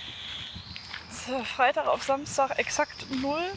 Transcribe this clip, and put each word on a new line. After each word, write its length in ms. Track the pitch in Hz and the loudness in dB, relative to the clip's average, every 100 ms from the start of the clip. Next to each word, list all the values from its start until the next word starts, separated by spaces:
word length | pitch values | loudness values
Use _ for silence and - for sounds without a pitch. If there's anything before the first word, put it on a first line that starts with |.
| - - - - - - - - - - - - - 262 226 | -12 -10 -10 -8 -8 -10 -10 -12 -10 -10 -8 -8 -2 -2 0
Freitag 320 | - 254 - - | 6 6 6 2
auf 160 | - | 2
Samstag 560 | - 269 294 - 269 285 | 2 0 2 2 2 2
exakt 500 | 254 - 294 - - | 0 2 0 -2 -4
null 340 | 262 277 302 359 | -2 0 0 -2